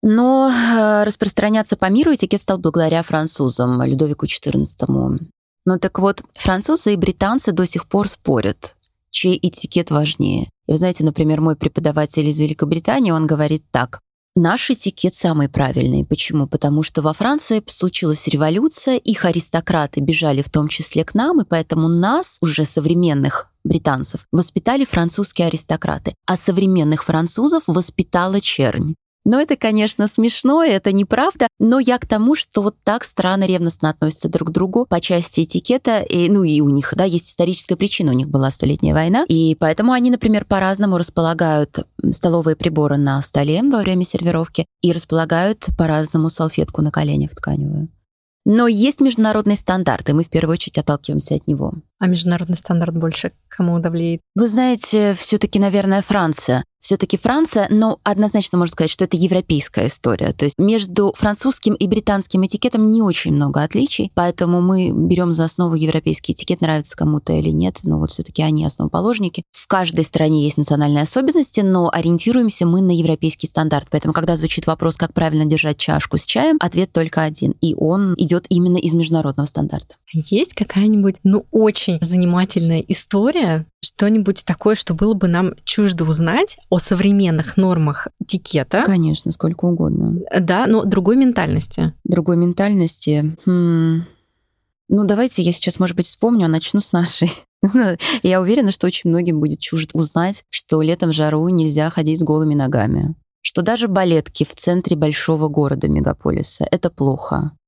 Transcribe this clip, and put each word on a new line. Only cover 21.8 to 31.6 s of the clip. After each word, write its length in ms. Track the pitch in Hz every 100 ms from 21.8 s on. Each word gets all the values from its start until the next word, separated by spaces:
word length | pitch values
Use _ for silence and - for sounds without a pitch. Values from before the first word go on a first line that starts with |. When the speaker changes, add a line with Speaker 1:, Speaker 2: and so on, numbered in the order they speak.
| 160
Speaker 1:
нас, 480 | 170 190 294 370 -
уже 220 | 170 147
современных 840 | 151 - 151 170 175 143 139 - - _
британцев, 640 | 156 165 156 131 - - -
воспитали 540 | 160 175 - - 269
французские 640 | 269 - 170 - 202 - 170
аристократы, 640 | 160 - 160 - 147 - -
а 120 | - 180
современных 680 | - 185 190 185 151 151
французов 600 | - 160 165 - 277 330 -
воспитала 720 | 170 180 - 180 180 180 196
чернь. 540 | - - 131 - 147 160 _ _
Но 160 | - 247
это, 160 | 311 269
конечно, 500 | 220 214 214 - 208
смешно, 560 | - 233 - 254 302
и 80 | 330
это 220 | 196 -
неправда, 560 | 196 196 220 311 - 233
но 220 | _